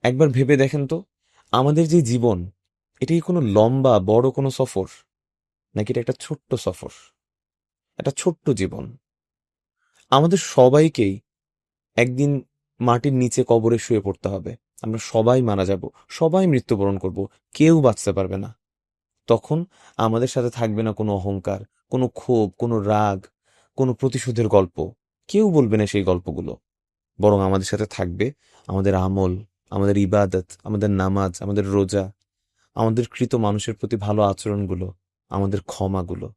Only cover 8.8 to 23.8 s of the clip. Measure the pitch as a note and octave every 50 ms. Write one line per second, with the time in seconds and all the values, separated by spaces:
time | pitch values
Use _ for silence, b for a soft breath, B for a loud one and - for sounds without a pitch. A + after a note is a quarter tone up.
8.8 | C2+ A1+ A#2 _ _ _ _ _ _ _ _ _ _ _ _ _ _ _ _ _
9.8 | _ _ _ _ _ _ C3 C3+ D#3 E3+ F#3+ F#3 - - - - B2+ B2+ C3 D3+
10.8 | D#3+ E3 - - A2+ G2 F#2+ G#2+ _ _ _ _ _ _ _ _ _ _ _ _
11.8 | _ _ _ - A#2+ B2+ B2+ B2+ C#3+ C#3+ C#3+ C3+ - _ _ _ _ _ _ _
12.8 | A#2+ B2 A#2+ A#2+ - C#3+ C3+ B2+ B2+ A#2 - - B2 - A#2 A#2 A2 A#2 A#2 A2+
13.8 | - - A#2 G#2+ G2 G2 F#2+ _ - G2 G2 F#2+ D2+ F#2 F#2 - _ _ _ -
14.8 | - A2 A2 A2+ - - - A2+ A2 A#2 B2 C3 B2 A2+ G2+ G2 F#2+ F#2 G2 F#2
15.8 | - - b b b b - - E3 D#3+ D#3+ F#3+ F#3+ F3+ D3 B2 - - A#2+ G2
16.8 | G2 G2 G2 F#2+ F#2 F#2+ E2+ F#2+ G2 - _ _ _ _ _ - D3+ D#3+ E3 D#3+
17.8 | C#3 B2 G#2 - - G2+ F#2+ G2 F#2+ F#2 F#2+ F#2+ G2+ A#2+ - _ _ _ _ _
18.8 | _ _ _ _ _ _ _ _ _ - A#2 A2+ - - D3+ D#3+ F3 b b b
19.8 | b b b - A2 A2+ A2 A#2 B2 B2+ - C3+ A#2+ A#2+ - B2 A#2+ A2 G#2 G#2+
20.8 | A2+ A2 G2+ - A2 G#2+ G2+ G2 F#2 G2+ G2 F#2+ - G#2 G2 G2+ G#2 _ _ _
21.8 | _ _ - C3 B2+ A#2+ _ - - - B2+ A#2 G#2+ F#2+ - _ A#2 A#2+ A#2 A2
22.8 | G2 G#2 G#2+ G#2 G#2+ G#2 G2 F#2+ - - _ _ _ _ _ _ _ _ _ -